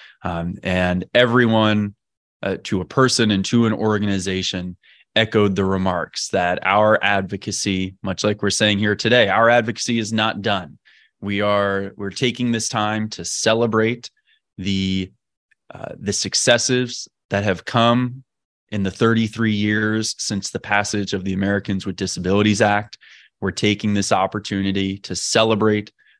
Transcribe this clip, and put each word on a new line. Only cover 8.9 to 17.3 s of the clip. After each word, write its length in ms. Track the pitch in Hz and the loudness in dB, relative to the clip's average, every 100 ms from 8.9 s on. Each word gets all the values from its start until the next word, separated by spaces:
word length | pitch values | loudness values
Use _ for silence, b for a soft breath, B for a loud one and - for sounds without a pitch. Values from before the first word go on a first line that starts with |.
| 101 | 0
today, 320 | 113 123 101 | 2 4 4
our 200 | 101 117 | 4 6
advocacy 500 | 120 113 - - 117 | 4 2 -6 -4 -2
is 140 | 107 | -2
not 300 | 110 110 101 | -2 -2 -2
done. 360 | 104 98 78 - b b b _ | -2 -2 -6 -18 b b b _
We 200 | 101 101 | -6 -2
are, 520 | 104 101 101 98 98 - | 0 2 0 -2 -6 -8
we're 140 | 98 | -8
taking 420 | - 123 120 123 | -2 -2 -2 -2
this 160 | 113 - | -2 -2
time 400 | 113 107 107 107 | -2 -2 -2 -4
to 140 | - | -8
celebrate 880 | 85 - 110 113 117 110 110 120 - _ _ _ _ - | -8 -2 2 2 2 2 0 -2 -10 _ _ _ _ -8
the, 520 | 98 95 95 95 92 _ _ _ _ _ _ | -4 -2 0 -2 -4 _ _ _ _ _ _
uh, 200 | - - - | -16 -14 -8
the 140 | 101 | -6
successes 960 | - - - - 117 - 127 123 - - _ - | -4 -2 0 2 2 2 0 -2 -8 -14 _ -4